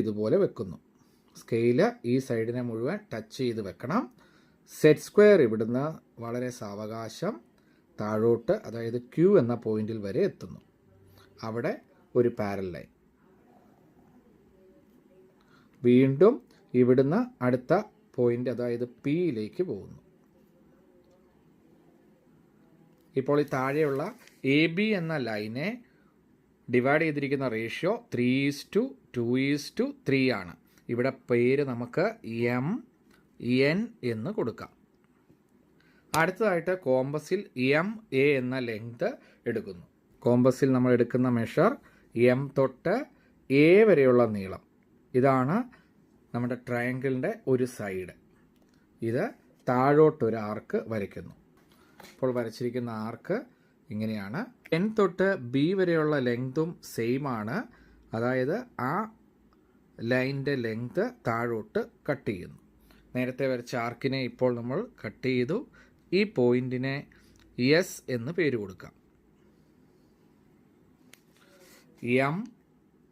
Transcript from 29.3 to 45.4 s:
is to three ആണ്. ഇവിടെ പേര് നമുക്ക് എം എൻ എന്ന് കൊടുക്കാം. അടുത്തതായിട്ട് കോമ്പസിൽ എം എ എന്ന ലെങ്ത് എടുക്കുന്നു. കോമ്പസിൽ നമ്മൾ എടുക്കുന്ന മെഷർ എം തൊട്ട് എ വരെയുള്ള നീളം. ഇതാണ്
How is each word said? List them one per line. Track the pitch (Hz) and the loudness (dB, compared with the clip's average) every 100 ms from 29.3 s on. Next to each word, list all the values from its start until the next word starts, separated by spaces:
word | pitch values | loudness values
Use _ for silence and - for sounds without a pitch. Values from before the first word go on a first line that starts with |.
| 127 135 | 0 0
is | 143 - - | -2 -6 -4
to | 269 - - | -4 -4 0
three | 135 127 110 | 2 2 0
ആണ്. | 87 - _ _ - | -6 -18 _ _ -8
ഇവിടെ | 120 131 127 - | -2 -2 -4 0
പേര് | 120 123 139 135 | 2 4 2 -2
നമുക്ക് | 120 120 - 208 - 113 113 120 123 | -6 -6 -2 -2 -4 -10 -2 0 0
എം | 143 262 - _ _ _ _ _ 117 127 139 | -2 -4 -8 _ _ _ _ _ -2 2 2
എൻ | 185 233 - 123 | 2 -4 -6 -6
എന്ന് | 110 139 214 | -4 -6 -4
കൊടുക്കാം. | 123 - - _ _ _ _ _ _ _ _ _ _ _ _ _ _ 151 | -6 -6 -16 _ _ _ _ _ _ _ _ _ _ _ _ _ _ 0
അടുത്തതായിട്ട് | 165 185 220 170 165 185 131 | 0 2 0 0 -2 -4 0
കോമ്പസിൽ | 131 135 151 147 185 - 127 131 147 | 0 0 -6 -4 -6 -6 -4 2 2
എം | 190 220 - 135 | 0 -8 -4 2
എ | 143 135 | 4 2
എന്ന | 123 131 120 | 0 -6 -6
ലെങ്ത് | 107 117 117 202 302 _ _ 120 | -8 -12 -6 -6 -6 _ _ -6
എടുക്കുന്നു. | 110 98 87 - _ _ _ | -6 -6 -16 -20 _ _ _
കോമ്പസിൽ | 120 123 127 127 135 127 | 2 6 4 4 2 4
നമ്മൾ | 127 120 | 4 4
എടുക്കുന്ന | 120 123 127 120 | 2 2 2 0
മെഷർ | 113 - 202 285 - _ _ 113 120 | 0 2 2 0 -12 _ _ 2 4
എം | 127 139 - | 4 -2 0
തൊട്ട് | 131 - 165 233 294 _ _ _ - 139 156 | 0 0 -2 -2 -4 _ _ _ 0 4 8
എ | 196 226 | 8 8
വരെയുള്ള | 156 131 120 117 104 | 6 6 6 4 0
നീളം. | 95 92 _ _ _ _ _ 127 | -6 -12 _ _ _ _ _ 2
ഇതാണ് | 135 131 | 4 4